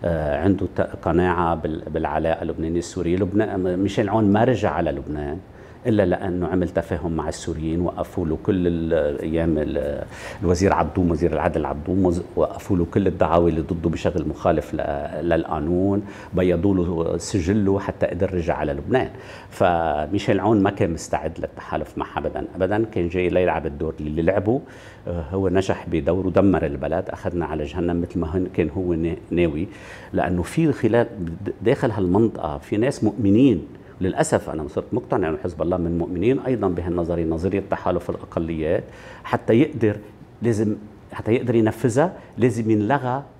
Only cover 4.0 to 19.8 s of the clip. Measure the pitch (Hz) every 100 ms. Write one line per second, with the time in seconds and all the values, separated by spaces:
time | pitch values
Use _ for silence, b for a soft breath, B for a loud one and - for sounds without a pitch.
4 | 101 110 104 104 123 110 98 76 82 71
5 | 69 76 73 82 - B B B 120 104
6 | 92 90 98 90 85 90 90 85 - 87
7 | 85 80 76 - - 78 80 85 87 -
8 | - - 82 78 - 95 87 85 82 80
9 | 73 71 82 80 82 76 71 73 71 69
10 | - B B B 85 85 92 80 80 95
11 | 87 80 85 76 85 82 71 71 82 92
12 | 90 87 - - 78 - - 92 85 110
13 | 95 85 85 85 85 78 76 85 82 80
14 | 92 82 76 73 90 80 - 76 71 71
15 | 73 80 85 82 - 80 76 87 98 101
16 | 101 B B 90 92 87 98 95 87 82
17 | 82 87 - 104 80 107 98 98 - -
18 | - 87 92 90 82 67 73 71 80 127
19 | 98 - B B B - 92 85